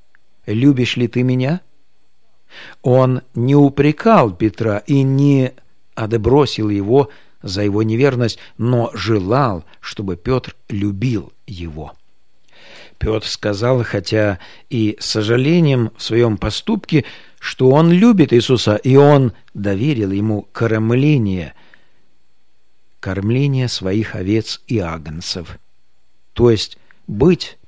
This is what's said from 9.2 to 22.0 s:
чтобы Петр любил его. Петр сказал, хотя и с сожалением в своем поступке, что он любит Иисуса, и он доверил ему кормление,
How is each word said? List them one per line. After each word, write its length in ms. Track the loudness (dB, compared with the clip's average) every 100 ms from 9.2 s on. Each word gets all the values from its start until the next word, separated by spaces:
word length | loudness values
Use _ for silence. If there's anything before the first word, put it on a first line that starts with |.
| 0 0 0 -4 -12 -18
чтобы 360 | -16 -10 -8 -8
Петр 400 | -4 -6 -6 -18 -10
любил 640 | -6 -6 -4 -4 -4 -8 -20 -18
его. 480 | -14 -12 -12 -16 -18 -20 -20 -20 -20 -20 -20 -20 -20 -20 -8
Петр 300 | -4 -4 -6
сказал, 560 | -6 -4 -2 0 0
хотя 560 | -2 -6 -2 0 0 -2 -10 -20 -8
и 260 | -4 -2 -4
с 60 | -6
сожалением 840 | -4 0 0 2 2 2 0 -2 -6
в 40 |
своем 360 | -4 0 0 0
поступке, 680 | -4 -6 -4 -6 -2 -2 -2 -12 -20 -14
что 300 | -10 0 4
он 220 | 6 6
любит 400 | 6 6 4 4
Иисуса, 420 | 2 2 0 2 0
и 180 | 4 6
он 380 | 8 6 2 -4 -16
доверил 580 | -8 -4 -2 -2 -2 -2
ему 360 | -2 -2 -4 -6
кормление, 1040 | -4 -2 0 0 2 2 2 0 -4 -8 -16 -20 -20 -20 -20